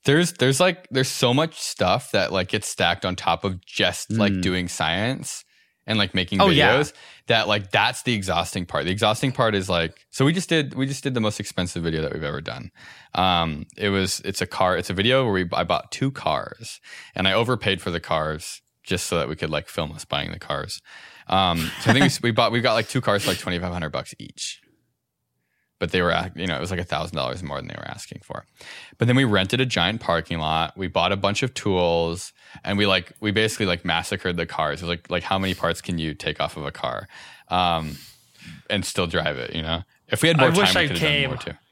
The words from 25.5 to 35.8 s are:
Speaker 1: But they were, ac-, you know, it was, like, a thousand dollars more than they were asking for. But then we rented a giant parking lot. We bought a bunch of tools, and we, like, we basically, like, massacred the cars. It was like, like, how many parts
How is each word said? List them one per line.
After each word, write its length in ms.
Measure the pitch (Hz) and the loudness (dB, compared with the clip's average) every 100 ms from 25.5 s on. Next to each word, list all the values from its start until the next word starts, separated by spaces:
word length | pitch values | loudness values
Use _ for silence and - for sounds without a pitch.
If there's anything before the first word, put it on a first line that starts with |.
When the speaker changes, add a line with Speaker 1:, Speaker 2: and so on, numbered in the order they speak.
| _ _ _ | _ _ _
Speaker 1:
But 120 | 87 | -2
they 100 | 92 | 2
were, 80 | 87 | 2
ac-, 220 | 82 90 | 2 -2
you 120 | - 90 | -6 -4
know, 80 | 73 | -4
it 40 | |
was, 120 | 85 | -4
like, 80 | 90 | -4
a 40 | |
thousand 320 | 87 73 82 82 | -2 -4 -4 -4
dollars 240 | 64 73 | -4 -4
more 160 | 87 71 | -8 -8
than 100 | - | -10
they 80 | - | -12
were 80 | - | -12
asking 340 | 64 - - | -14 -14 -16
for. 200 | - - - _ - - - - | -14 -14 -14 _ -20 -18 -20 -2
But 80 | 117 | 2
then 80 | 123 | 4
we 60 | |
rented 360 | 131 101 95 120 | 6 4 4 0
a 60 | 131 | 0
giant 340 | 90 87 113 | 2 2 0
parking 380 | - 85 80 85 | 0 0 0 -4
lot. 380 | 78 80 80 92 | 0 0 -2 -4
We 120 | 92 | -4
bought 240 | 87 87 | 0 0
a 40 | 98 | 2
bunch 280 | 98 104 | 0 0
of 100 | 127 | -4
tools, 800 | - 107 92 87 85 82 85 - _ - - | -4 0 2 4 2 0 -2 -10 _ -20 -14
and 120 | - 101 | -4 0
we, 100 | 101 | 2
like, 260 | 95 87 - | 2 0 -6
we 100 | 107 | 0
basically, 360 | 104 110 - 101 | 2 2 2 0
like, 180 | 87 | 0
massacred 520 | 87 82 85 98 92 87 | 0 0 0 -4 -2 -2
the 80 | 85 | -4
cars. 340 | - 78 73 | 0 -2 -2
It 40 | 85 | -4
was 20 | |
like, 200 | 87 - | -6 -2
like, 140 | 87 | -4
how 160 | - 95 | 0 -2
many 160 | 95 | 0
parts 260 | 90 85 85 | 0 -2 -2